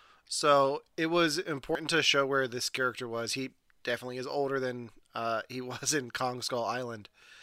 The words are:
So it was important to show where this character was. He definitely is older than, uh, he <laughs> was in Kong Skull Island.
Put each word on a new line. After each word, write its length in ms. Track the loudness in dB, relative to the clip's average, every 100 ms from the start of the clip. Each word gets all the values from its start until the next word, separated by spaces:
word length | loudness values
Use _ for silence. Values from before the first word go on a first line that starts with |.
| -20 _ -10
So 540 | 0 6 6 6 2 -6 -2
it 100 | 2
was 300 | 4 4 2
important 520 | -4 -4 -2 -4 0
to 100 | 2
show 220 | 4 4 4
where 220 | 2 0
this 200 | -2 -4
character 380 | -2 -2 -2 -6
was. 260 | -4 -4
He 180 | -4 -6 -10 _ _
definitely 340 | -4 -4 -4 -8
is 100 | -4
older 320 | 0 0 0
than, 300 | -2 -4 -10 -16 _
uh, 280 | -4 0 0 -2
he 100 | -8
<laughs> 0 |
was 320 | -8 -6 -2
in 180 | 0 -2
Kong 300 | -2 -2 -2
Skull 220 | -4 -2 0
Island. 440 | -2 -4 -8 -14 _ -20 -20